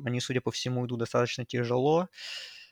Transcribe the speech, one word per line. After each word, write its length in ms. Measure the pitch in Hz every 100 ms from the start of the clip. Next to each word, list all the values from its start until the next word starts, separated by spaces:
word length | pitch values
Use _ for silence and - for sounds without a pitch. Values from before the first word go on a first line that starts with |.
они, 160 | 135 123
судя 200 | - 127
по 100 | 127
всему, 360 | - 127 123 120
идут 140 | 120
достаточно 440 | 113 120 123 -
тяжело. 640 | 123 123 117 123 139 160 180 - - - - - -